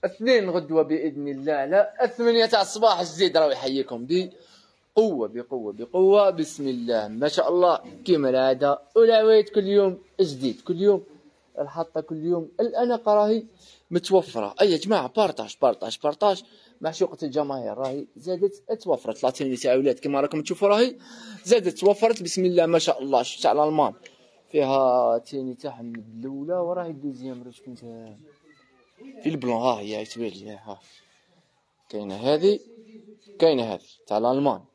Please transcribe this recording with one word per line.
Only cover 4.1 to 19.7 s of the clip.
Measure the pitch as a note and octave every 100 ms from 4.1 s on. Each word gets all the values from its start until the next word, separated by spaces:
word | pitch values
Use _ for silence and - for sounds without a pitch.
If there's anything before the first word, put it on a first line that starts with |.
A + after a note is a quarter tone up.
| F3 F#3 - _ _ _ _ _ - A3 D3 G#2+
بقوة، | A2+ B2 C3 G#2+
بقوة، | G2+ A#2+ F3+ F#3+ G3+ G3
بسم | E3+ D3+ - C#3
الله، | B2 A#2+ A2+ G#2
ما | A2 D3
شاء | D3+ D#3
الله، | F3 F3+ D#3 - - -
كيما | E3 C3+
العادة، | C3 C3 C3 C#3+ C#3+ - A3
والعوايد | A3+ A3 A3 A3 G#3
كل | G#3+ F#3+
يوم | G3+ G3 F3+ _ -
جديد، | F3+ C3 C3 A2
كل | - F3
يوم | G3+ G3 - - _ _ _ -
الحطة، | C#3+ E3 E3 D#3+
كل | D#3 D#3+ D#3+
يوم | F3 D#3+ -
الأناقة | A#3+ A#3+ A#3+ A#3 A3+
راهي | G#3 G#3 A3+ A3 _ - - _
متوفرة. | F3 F3 F#3+ C3+ B2 G2+ -
أي | G3+
يا | E3
جماعة، | F#3+ G#3 B2
بارطاج، | - G3 - G#2+ -
بارطاج، | C3+ G#2 G2 -
بارطاج، | D3 D3 G#3 F#3 - _ _ _
معشوقة | D#3+ D#3+ F#3 D3
الجماهير | D3+ C#3 C#3+ C3+ A2+
راهي | G#2+ C3 C#3 - -
زادت، | D#3 F3+ G3 G3 - A3
توفرت. | F#3 C3+ - A2
لاتيني | B2 B2+ C#3 B2
تاع | C3+